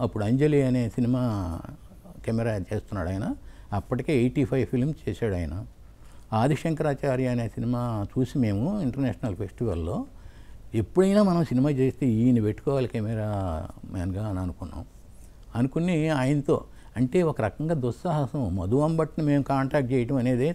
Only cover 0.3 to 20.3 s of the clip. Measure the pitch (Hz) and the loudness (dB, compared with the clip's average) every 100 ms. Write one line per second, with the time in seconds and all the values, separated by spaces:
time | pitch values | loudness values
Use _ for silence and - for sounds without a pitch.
0.3 | 131 151 143 131 127 117 - 120 127 123 | 4 4 4 4 2 0 0 0 2 0
1.3 | 104 85 82 - - - - - - - | -2 -4 -6 -8 -14 -18 -20 -18 -10 -4
2.3 | 117 117 107 87 104 - 98 85 95 175 | 0 0 -2 -2 -6 -4 -4 -2 -2 -4
3.3 | 285 - - - 101 - 123 120 143 127 | -6 -10 -18 -6 -6 -2 -4 0 2 2
4.3 | 135 131 135 113 123 135 147 - 101 117 | 2 0 2 0 0 0 -2 -6 -2 -2
5.3 | 90 85 95 117 - - - - - - | 0 -2 -6 -10 -16 -20 -20 -20 -20 -4
6.3 | 110 127 151 165 151 151 135 147 127 127 | 0 2 2 -2 -2 -2 0 0 0 2
7.3 | 120 117 - 117 123 120 113 101 - 131 | 0 -2 -4 -2 -2 -2 -2 -4 -2 0
8.3 | 147 117 98 143 208 143 127 135 101 120 | 2 2 2 0 0 -2 0 -2 -2 -4
9.3 | 90 95 - 120 87 82 160 277 - - | -4 -8 -4 -2 0 -2 -4 -6 -12 -18
10.3 | - - - - 113 107 - 190 202 202 | -18 -18 -16 -6 -4 0 2 4 6 6
11.3 | 170 165 123 143 135 131 - 135 110 123 | 4 2 2 2 4 2 2 2 4 6
12.3 | 123 104 104 - 139 123 120 107 113 107 | 6 4 0 0 0 0 -2 -2 -2 -2
13.3 | 104 95 80 - - - 92 90 92 107 | -2 -2 -4 -6 -12 -10 -6 -4 -4 -4
14.3 | 92 90 90 85 73 71 - - - - | -2 -4 -6 -10 -10 -14 -16 -20 -20 -20
15.3 | - - 113 135 160 175 170 156 147 127 | -20 -10 -2 -2 0 0 2 2 2 2
16.3 | 147 139 147 - - - - 127 180 165 | 2 2 0 0 -18 -12 -2 2 4 2
17.3 | 135 104 - 156 165 123 113 185 156 135 | 2 -2 0 -2 0 0 -2 -2 0 0
18.3 | 151 110 92 90 127 151 160 151 - 151 | -2 -2 -2 2 2 4 2 0 0 2
19.3 | 143 131 135 135 147 127 131 120 139 123 | 2 4 0 2 2 2 2 2 2 2